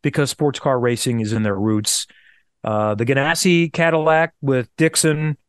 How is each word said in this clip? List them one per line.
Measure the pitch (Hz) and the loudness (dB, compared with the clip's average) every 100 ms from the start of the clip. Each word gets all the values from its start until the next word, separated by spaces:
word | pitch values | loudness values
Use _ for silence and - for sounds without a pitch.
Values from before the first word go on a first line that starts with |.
because | 156 143 139 | -2 -2 -2
sports | - 147 135 | 0 -2 0
car | 147 127 | -2 0
racing | 120 120 - 117 | 0 0 -2 -2
is | 107 | -2
in | 110 | -2
their | 107 98 | -2 0
roots. | 107 107 107 - - - _ _ _ _ | 0 0 -2 -6 -6 -18 _ _ _ _
Uh, | - 107 107 104 | -4 -2 -2 -2
the | 117 | 0
Ganassi | 135 143 165 190 175 170 | 0 0 0 2 2 2
Cadillac | - 165 160 156 160 165 _ | 0 0 2 2 2 0 _
with | 139 131 120 - | -2 -2 -2 0
Dixon | 160 - 160 151 156 143 | 0 2 0 0 -2 -6